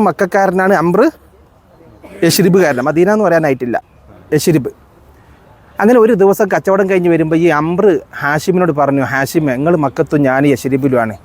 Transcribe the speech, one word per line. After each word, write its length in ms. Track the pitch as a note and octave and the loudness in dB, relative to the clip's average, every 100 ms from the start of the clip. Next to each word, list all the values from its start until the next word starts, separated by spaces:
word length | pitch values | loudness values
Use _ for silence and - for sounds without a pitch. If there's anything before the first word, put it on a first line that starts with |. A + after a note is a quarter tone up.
| G3+ | 0
മക്കക്കാരനാണ്, 640 | D#3+ F#3+ G3+ F#3+ F3+ F#3+ F#3 | 0 -2 0 0 0 0 2
അമ്ര 200 | E3+ F#3 D4+ - _ _ _ _ _ _ - - - - E3 | 2 2 0 -2 _ _ _ _ _ _ -20 -20 -20 -4 0
യശ്രിബുകാരനാണ്. 600 | F3 F#3+ F#3+ D#3+ B2 C#3 | 2 2 2 2 0 -2
മദീന 200 | D#3 F3+ G#3+ | 0 0 0
എന്ന് 100 | G3 | 0
പറയാനായിട്ടില്ല, 500 | E3 D#3 C3 B2 G#2 - _ - - - D3+ | 0 0 -2 -4 -6 -8 _ -20 -20 -4 -2
യശ്രിബ്. 360 | - D#3 A2+ - _ _ - _ - - - - - - | 0 0 -2 -10 _ _ -20 _ -20 -20 -20 -20 -14 -2
അങ്ങനെ 180 | G3+ B3 | 2 4
ഒരു 100 | A3 G#3 | 4 4
ദിവസം 260 | G3 G3 G3+ | 2 2 0
കച്ചവടം 320 | E3+ F#3+ G3 F#3+ | -2 0 0 0
കഴിഞ്ഞ് 220 | F#3+ F3 | 0 0
വരുമ്പോൾ 240 | E3 D#3 E3+ | 0 0 0
ഈ 40 | E3+ D3+ | 2 0
അമ്ര 260 | D#3 F3+ G#3 D3 - - | -2 0 0 0 -4 -8
ഹാഷിമിനോട് 520 | C#3+ D3+ G3 F3+ F3 D3 | -4 -2 -2 0 0 0
പറഞ്ഞു, 240 | C#3 C#3 B2 | 0 0 -2
"ഹാഷിം, 340 | C3+ C3+ E3+ D3+ | -4 -4 -4 -4
നിങ്ങൾ 220 | B2 D3+ F3 | -2 -2 0
മക്കത്തും 380 | C#3 - D3 D#3 C3+ | -2 -4 -2 0 0
ഞാൻ 200 | C3 C#3+ | 0 0
യശ്രിബിലുമാണ്, 640 | C3 C3+ C3+ C#3 B2 A2 G#2 | 0 -2 -2 0 -2 -2 -8